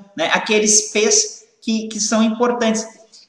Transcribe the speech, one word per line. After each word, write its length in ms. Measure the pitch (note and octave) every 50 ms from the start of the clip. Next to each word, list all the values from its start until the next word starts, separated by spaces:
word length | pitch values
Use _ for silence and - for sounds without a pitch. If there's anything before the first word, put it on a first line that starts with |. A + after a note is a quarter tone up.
| - - -
né? 140 | - E3 - E3
Aqueles 600 | F#3 - - G#3+ G#3+ G#3 G#3 - - - - -
P's 520 | G#3 G#3+ - - - - - - - - _ _ _
que, 280 | - A3+ A3 A3 A3 -
que 120 | - -
são 220 | - - A#3 A3 A3+
importantes. 640 | A3+ - - B3 A#3+ - - A3+ A3 - - - - - - - _ - - -